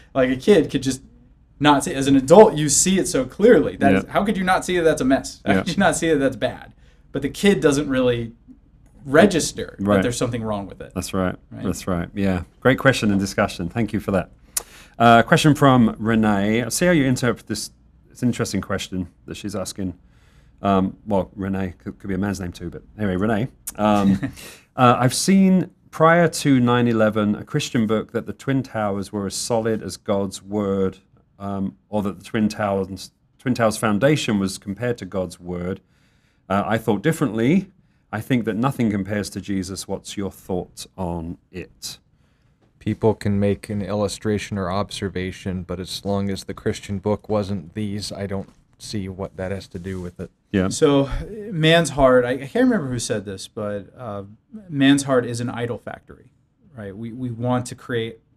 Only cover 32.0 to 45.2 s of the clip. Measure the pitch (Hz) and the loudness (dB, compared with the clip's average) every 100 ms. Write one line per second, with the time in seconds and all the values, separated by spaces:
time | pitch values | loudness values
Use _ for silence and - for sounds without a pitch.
32 | 101 90 - 113 107 107 104 98 95 92 | -4 -6 -6 -2 -2 0 -2 -2 -4 -10
33 | - _ _ _ 131 120 113 107 113 101 | -16 _ _ _ -4 0 0 2 0 2
34 | 135 151 - 104 95 - 104 98 123 120 | 2 2 0 0 -2 -4 -10 -6 -4 -6
35 | 95 98 90 87 87 87 87 95 _ _ | -6 -6 -6 -8 -10 -8 -6 -8 _ _
36 | _ _ _ _ - 98 95 113 - 101 | _ _ _ _ -2 -2 0 -2 0 0
37 | 156 160 135 110 120 190 196 _ _ _ | 0 0 -2 0 2 2 0 _ _ _
38 | - 107 - 127 110 101 135 135 113 101 | -10 -8 -2 -2 -2 -2 -2 0 0 0
39 | 95 104 92 101 92 98 92 92 - 95 | -2 -4 -6 -8 -6 -6 -6 -10 -10 -10
40 | - - 98 - - 90 - - - - | -10 -8 -8 -8 -8 -8 -8 -14 -16 -8
41 | 90 85 82 90 _ 90 - _ - - | -6 -6 -8 -14 _ -16 -16 _ -18 -18
42 | _ _ _ _ _ _ _ _ 110 - | _ _ _ _ _ _ _ _ -6 0
43 | 113 104 107 101 101 95 - 104 92 104 | 0 0 0 0 0 -2 -4 -8 -4 -2
44 | 101 - 110 101 - 104 90 98 101 - | -4 -4 -4 -2 -4 -6 -4 -4 -6 -6
45 | 101 92 | -6 -6